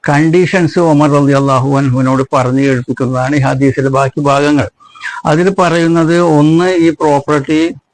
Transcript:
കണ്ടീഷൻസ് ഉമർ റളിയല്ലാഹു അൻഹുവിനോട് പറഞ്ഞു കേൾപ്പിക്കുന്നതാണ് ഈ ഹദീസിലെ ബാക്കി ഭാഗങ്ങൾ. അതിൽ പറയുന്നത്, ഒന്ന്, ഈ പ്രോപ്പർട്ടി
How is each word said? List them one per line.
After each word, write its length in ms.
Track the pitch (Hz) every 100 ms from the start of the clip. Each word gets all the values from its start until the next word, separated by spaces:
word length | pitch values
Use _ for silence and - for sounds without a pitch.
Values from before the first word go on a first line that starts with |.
| -
കണ്ടീഷൻസ് 680 | 143 160 170 175 190 165 180
ഉമർ 320 | 170 147 151
റളിയല്ലാഹു 680 | 143 143 139 139 131 135 139
അൻഹുവിനോട് 440 | 139 127 131 131 131
പറഞ്ഞു 300 | 139 123 131
കേൾപ്പിക്കുന്നതാണ് 720 | 139 127 120 120 131 127 127 147
ഈ 20 |
ഹദീസിലെ 500 | 135 135 139 131 135
ബാക്കി 320 | 131 135 156
ഭാഗങ്ങൾ. 480 | 143 139 147 147 104 _ - - - - -
അതിൽ 280 | 156 180 196
പറയുന്നത്, 640 | 175 170 165 165 160 170
ഒന്ന്, 480 | 175 151 151 165 180
ഈ 200 | 180 165
പ്രോപ്പർട്ടി 840 | 151 156 143 139 151 135 156 165 - _